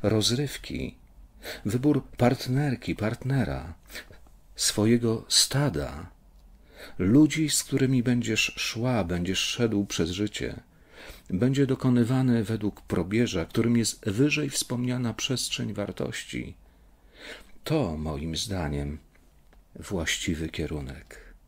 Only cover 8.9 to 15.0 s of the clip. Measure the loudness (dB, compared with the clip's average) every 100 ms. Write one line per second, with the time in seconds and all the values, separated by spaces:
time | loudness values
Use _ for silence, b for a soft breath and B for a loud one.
8.9 | 0 0 0 0 0 -2 0 2 2 0
9.9 | -2 -2 0 -4 -4 -8 -8 -16 B B
10.9 | B B B -6 0 2 4 2 2 4
11.9 | 4 4 4 4 4 2 0 -2 -4 -4
12.9 | -2 0 0 2 0 -2 0 2 2 2
13.9 | -2 -4 2 2 2 -2 -4 -4 -2 -2
14.9 | -2